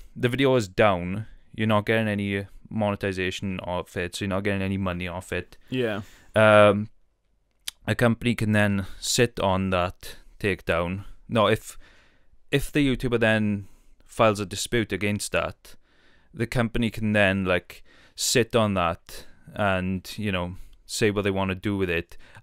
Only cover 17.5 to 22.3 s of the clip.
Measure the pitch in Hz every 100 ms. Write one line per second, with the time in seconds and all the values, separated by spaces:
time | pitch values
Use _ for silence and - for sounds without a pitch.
17.5 | 90 - - - - - - - 135 110
18.5 | 117 107 95 85 85 - - - - -
19.5 | 120 101 92 92 92 - - 104 90 87
20.5 | 92 - - - - 110 101 101 95 95
21.5 | 90 104 98 90 85 - - -